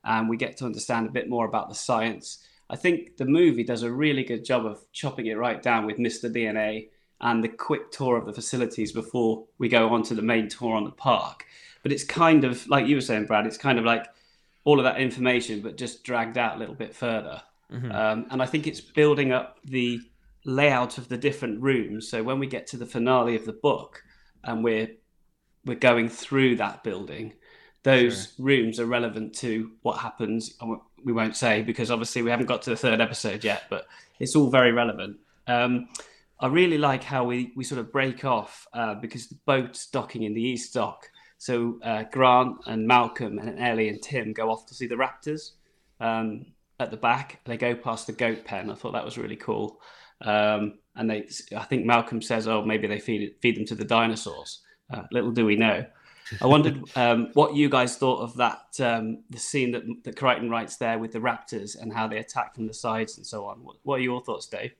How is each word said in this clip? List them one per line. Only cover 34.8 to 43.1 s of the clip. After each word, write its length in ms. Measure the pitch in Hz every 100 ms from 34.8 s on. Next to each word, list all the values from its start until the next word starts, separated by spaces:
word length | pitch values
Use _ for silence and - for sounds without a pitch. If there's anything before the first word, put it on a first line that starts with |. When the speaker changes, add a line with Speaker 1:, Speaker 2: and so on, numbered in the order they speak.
| 117 104 98 - _ _ -
Speaker 1:
Um, 420 | 120 123 123 123 - - _ _ _
I 80 | 127
really 300 | 156 180 151
like 260 | 147 131
how 200 | - 135
we, 260 | 120 123 120
we 80 | 135
sort 160 | 127 127
of 120 | 110
break 340 | 139 131 -
off, 420 | 135 117 104 - -
uh, 220 | 120 113
because 320 | 104 120 123 113
the 100 | -
boat's 420 | - 135 120 - -
docking 360 | 131 104 117
in 100 | 107
the 80 | 110
east 320 | 120 120 -
dock. 360 | 123 107 - - _ _ _
So, 420 | - 123 117 117
uh, 200 | 117 110 110
Grant 460 | 131 127 123 123 -
and 220 | - 110 110
Malcolm 500 | 123 117